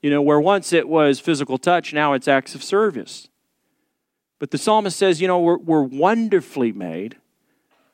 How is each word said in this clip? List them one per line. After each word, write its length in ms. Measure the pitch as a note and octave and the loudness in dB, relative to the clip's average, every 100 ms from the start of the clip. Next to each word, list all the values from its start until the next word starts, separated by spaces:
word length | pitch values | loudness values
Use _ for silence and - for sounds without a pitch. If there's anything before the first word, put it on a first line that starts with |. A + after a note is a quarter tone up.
You 80 | D3 | 0
know, 100 | C#3+ | 0
where 180 | C#3+ D3 | 4 4
once 320 | D#3+ G3 - | 4 0 2
it 160 | E3+ C#3+ | 0 2
was 320 | D#3 D3 C3 | 2 2 2
physical 380 | - D3 C3 C3 | -2 -4 -2 -4
touch, 360 | - F3 - | 0 0 -2
now 200 | D3 D3+ | -2 0
it's 140 | C3+ D3 | 0 0
acts 260 | C#3 - | 0 -2
of 100 | C3+ | -16
service. 640 | - G3 G#3+ C3+ - - - _ _ _ _ _ _ _ _ _ _ _ | -4 0 0 -4 -14 -18 -20 _ _ _ _ _ _ _ _ _ _ _
But 140 | C#3+ | -8
the 80 | C#3+ | -4
psalmist 400 | - G#3+ G3+ E3 | 2 2 0 0
says, 200 | F#3+ D#3+ | 2 2
you 80 | F#3 | 0
know, 120 | F3+ | 2
we're, 180 | E3+ F3+ | 2 0
we're 240 | E3 D#3+ | 2 0
wonderfully 920 | C3+ C3+ F3+ A3+ A3 G3 - C#3+ A#2+ | 0 0 0 2 0 -2 -2 -4 -2
made, 460 | G2+ F2+ E2 G#2+ - _ _ _ _ _ _ _ | -4 -8 -8 -10 -14 _ _ _ _ _ _ _